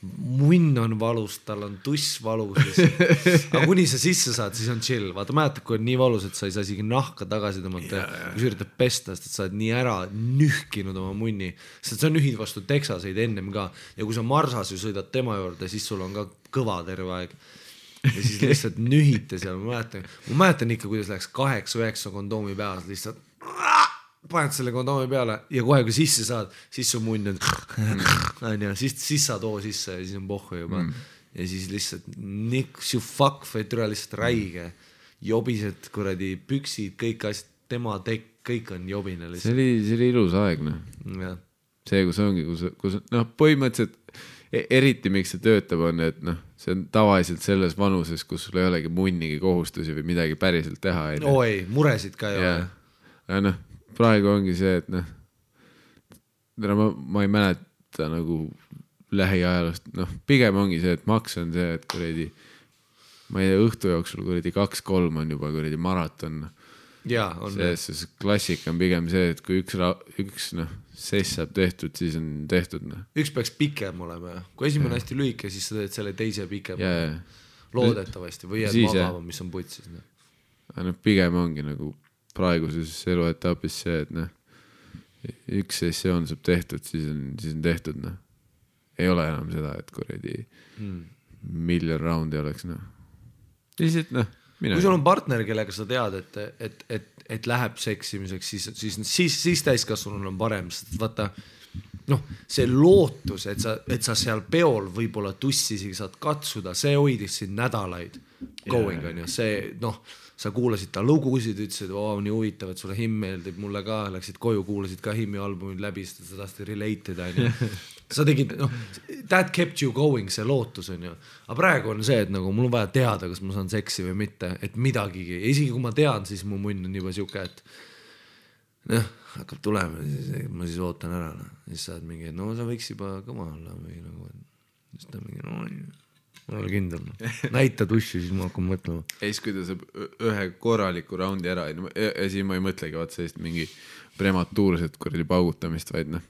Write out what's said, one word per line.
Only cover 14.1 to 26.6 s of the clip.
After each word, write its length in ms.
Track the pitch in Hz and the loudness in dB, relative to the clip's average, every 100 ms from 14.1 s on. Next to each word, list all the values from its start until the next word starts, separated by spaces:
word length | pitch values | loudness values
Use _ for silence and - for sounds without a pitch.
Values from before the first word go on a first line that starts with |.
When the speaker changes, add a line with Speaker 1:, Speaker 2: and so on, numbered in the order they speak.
Speaker 1:
sa 80 | 113 113 | -2 2
marsas 480 | 143 139 120 92 95 | 2 2 0 -4 -4
ju 20 | |
sõidad 300 | 107 98 92 | -4 -4 -2
tema 300 | 131 123 101 | -2 0 -2
juurde, 320 | 92 87 92 | -4 -6 -8
siis 160 | 104 - | -6 -6
sul 160 | 101 | -6
on 100 | 92 | -6
ka 140 | 101 95 _ _ 135 | -6 -8 _ _ -2
kõva 220 | 113 90 85 | 0 -2 -6
terve 300 | 92 92 90 | -6 -6 -6
aeg. 180 | 90 - - - - - - - | -8 -12 -20 -20 -20 -20 -20 -2
Ja 100 | 135 113 | 0 2
siis 240 | 110 104 | -2 2
lihtsalt 340 | 131 139 113 85 113 | 4 4 2 -2 4
<laughs> 60 | |
nühite 480 | 143 147 110 - 92 | 6 6 4 0 -8
seal, 140 | 95 92 | -6 -6
ma 200 | 107 120 | -6 -6
mäletan. 260 | 117 101 90 - - | -6 -10 -14 -16 -2
Ma 160 | 135 | 4
mäletan 320 | 190 - 117 117 | 6 6 2 0
ikka, 160 | 104 | -2
kuidas 160 | 107 98 | -4 -4
läks 220 | 95 - | -6 -8
kaheksa-üheksa 800 | - 135 117 95 117 113 107 104 | -2 0 0 -2 -2 -2 -2 -8
kondoomi 400 | 98 101 110 104 | -8 -4 -4 -4
peas, 300 | 98 104 92 85 | -4 -6 -6 -8
lihtsalt 380 | 98 107 - _ _ - - - - - - - _ | -10 -10 -12 _ _ -14 -2 4 6 4 2 -20 _
paned 320 | - 170 143 143 | -2 0 0 0
selle 160 | 123 | -2
kondoomi 320 | 123 127 139 131 | -2 0 0 0
peale 300 | 135 120 107 - | 0 0 -2 -2
ja 120 | 127 | 0
kohe, 220 | 117 143 113 | 6 6 6
kui 80 | |
sisse 300 | 113 156 117 113 | 4 4 4 0
saad, 240 | 120 95 - | -4 -6 -12